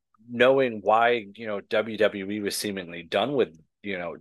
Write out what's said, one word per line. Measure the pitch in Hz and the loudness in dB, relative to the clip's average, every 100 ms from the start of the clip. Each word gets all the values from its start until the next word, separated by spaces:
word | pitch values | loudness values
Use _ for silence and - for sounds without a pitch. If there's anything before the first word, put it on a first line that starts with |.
| _ _ 117 | _ _ -12
knowing | 120 127 135 131 110 | 4 4 6 2 0
why, | 98 110 120 120 101 104 | 2 4 4 2 -4 -12
you | 113 | -8
know, | 101 | -8
W | 92 110 110 104 | -2 -2 -2 2
W | 104 101 95 | 2 2 -6
E | 107 | -4
was | 101 - | -4 -4
seemingly | 104 98 85 85 | -4 -6 -8 -12
done | 85 101 117 | -4 -2 0
with, | 143 98 - _ _ | 0 0 -2 _ _
you | 101 92 | -10 -6
know, | 85 78 | -8 -10